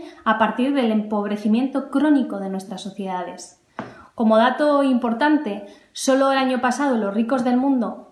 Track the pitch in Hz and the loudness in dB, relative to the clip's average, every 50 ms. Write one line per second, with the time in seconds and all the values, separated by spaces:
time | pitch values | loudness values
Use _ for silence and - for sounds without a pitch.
0 | - - - - - 226 214 - 226 - - - 247 277 285 277 240 220 214 214 | -12 -16 -20 -4 -2 0 2 2 0 0 0 0 -2 0 2 2 2 2 2 0
1 | 208 - 220 208 202 208 208 208 - 214 214 240 269 277 - 277 - - - 277 | -2 -2 -4 -4 -2 -4 -4 -2 0 0 2 2 0 -2 -2 -6 -4 -2 0 0
2 | 285 311 294 269 226 - 208 196 196 190 190 190 196 - 190 190 - 196 - - | 2 4 4 2 2 -2 -6 -8 -6 -6 -6 -8 -8 -10 -12 -12 -12 -12 -10 -8
3 | 196 185 185 180 175 175 180 - - - - _ _ _ _ - - - - - | -6 -6 -6 -6 -6 -8 -12 -14 -18 -20 -20 _ _ _ _ -16 -14 -14 -16 -20
4 | - - _ - 226 220 220 220 233 254 247 - 302 294 285 277 277 269 254 233 | -20 -12 _ 0 2 4 4 6 4 4 2 2 2 2 4 4 4 2 2 2
5 | 247 226 226 - 294 302 302 294 - 214 202 - - - - - _ _ - - | 0 -2 -2 0 2 2 2 2 0 -2 -6 -8 -10 -14 -18 -20 _ _ -14 -4
6 | - 269 262 269 269 269 269 269 262 254 254 240 254 247 233 277 285 277 254 226 | 0 2 2 4 4 2 2 2 2 0 0 0 0 0 0 0 0 0 0 0
7 | 196 196 196 220 226 226 277 254 233 254 247 247 262 277 269 247 214 185 - - | 0 -2 -2 -2 0 0 0 0 0 0 0 2 2 2 2 0 0 -2 -6 -10
8 | - - | -8 -2